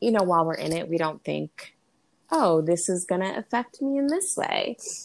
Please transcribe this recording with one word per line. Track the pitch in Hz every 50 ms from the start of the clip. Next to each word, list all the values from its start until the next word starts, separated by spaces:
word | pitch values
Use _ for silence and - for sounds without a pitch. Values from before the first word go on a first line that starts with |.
you | 208 233
know, | 220 208 190
while | 180 175 165 160
we're | 165 160
in | - 156 156
it, | 165 170 170 160
we | 165 165
don't | 165 156 151 - -
think, | 143 147 151 151 - - - - - - _ _ _ _ _ _ _ _ _ _ _
"Oh, | 330 311 247 180 165 160
this | 156 165 170 170 - -
is | 185 175 180
gonna | - 180 180 190 190 -
affect | - 214 - - 240 247 - - -
me | 277 277 277 277
in | 277 285
this | 311 381 392 - -
way." | - - - - - - - 233 - - - - - -